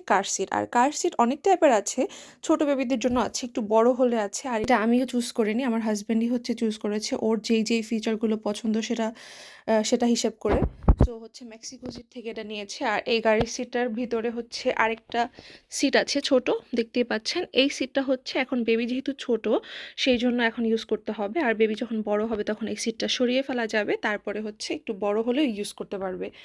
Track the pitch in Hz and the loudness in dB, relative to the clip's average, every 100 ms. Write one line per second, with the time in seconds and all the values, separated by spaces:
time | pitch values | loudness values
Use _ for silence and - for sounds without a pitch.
0 | - 196 196 - 190 208 208 240 269 302 | 0 0 0 -4 -2 -2 0 2 2 2
1 | 349 - 233 285 392 359 302 214 - - | -2 2 0 2 2 4 6 4 2 -2
2 | - - - - - 311 294 269 254 262 | -4 -4 -20 -6 0 2 2 0 0 0
3 | 254 247 208 - 247 254 208 220 233 254 | 0 0 0 -4 -6 -4 2 4 6 4
4 | 254 233 208 - 269 226 233 233 220 247 | 2 2 -2 -4 -4 -2 4 4 4 4
5 | 262 247 233 - 208 220 269 226 220 208 | 2 -2 -2 0 0 0 0 0 0 -2
6 | 208 226 233 240 240 233 226 214 208 208 | 0 0 0 -2 -4 -2 -2 -2 -4 -4
7 | 214 262 220 220 - 226 220 226 220 226 | -4 -2 0 0 2 0 2 0 0 -4
8 | 226 214 226 214 208 208 220 214 220 233 | -2 -2 0 -2 -4 -4 -2 -2 -2 -2
9 | 220 233 - - - - - 220 214 240 | -4 -6 -16 -20 -20 -8 0 2 2 2
10 | 240 226 233 - 214 196 - - - - | 2 2 0 -2 0 2 0 0 4 6
11 | - 226 226 - 240 226 - 247 247 240 | 4 2 -14 -18 -18 -16 -16 -14 -14 -14
12 | 233 254 220 220 214 214 202 - 262 208 | -16 -12 -10 -10 -8 -8 -8 -4 -2 -2
13 | - 226 220 220 226 - 240 240 247 220 | 0 2 4 4 2 -4 -4 -2 -2 -2
14 | 240 226 233 233 233 - 254 - 226 226 | -4 -2 -4 -6 -8 -6 -2 0 0 -2
15 | - 240 240 - - - - - 277 233 | -4 -2 -2 -6 -20 -20 -12 0 4 4
16 | - 285 - 254 - 453 - 233 226 247 | 2 0 4 4 4 -2 -2 -4 -2 0
17 | 240 220 - 349 349 - 277 - 262 277 | 0 -2 -2 -4 -2 2 2 0 -4 -2
18 | 262 254 - 294 262 247 226 226 233 254 | 0 -2 -2 -4 -2 -2 2 0 0 -4
19 | 277 269 - 220 214 294 - - - - | -4 -6 -2 0 2 0 -2 -16 -14 -2
20 | 269 247 247 240 226 233 226 220 - 214 | 2 2 2 2 0 0 0 0 0 -4
21 | - 214 202 339 247 214 220 214 240 220 | -4 -6 -4 0 0 2 2 0 -4 -4
22 | 208 208 220 214 208 214 208 208 233 - | -2 0 0 -2 -4 -4 -4 -4 -6 -4
23 | 214 - 247 254 269 247 220 220 208 427 | -2 0 0 0 -2 -4 -2 0 0 -2
24 | 226 202 - 208 214 214 - 302 - 196 | -2 -4 -4 -6 -8 -8 -8 -8 -6 -4
25 | 208 208 233 254 285 202 202 - 208 196 | -2 0 0 2 0 -2 -8 -8 -8 -6
26 | 190 185 202 - | -6 -6 -10 -8